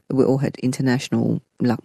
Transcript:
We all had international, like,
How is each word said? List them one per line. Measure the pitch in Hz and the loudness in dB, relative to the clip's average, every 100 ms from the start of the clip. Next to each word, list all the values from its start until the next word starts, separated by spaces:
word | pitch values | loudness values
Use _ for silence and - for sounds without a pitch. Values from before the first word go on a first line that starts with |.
| _ | _
We | 135 | 0
all | 127 135 | 2 2
had | 143 - | -2 -2
international, | 127 123 131 123 - 117 113 113 - _ | -4 -2 0 0 0 -2 0 -2 -6 _
like, | 120 113 | -2 -2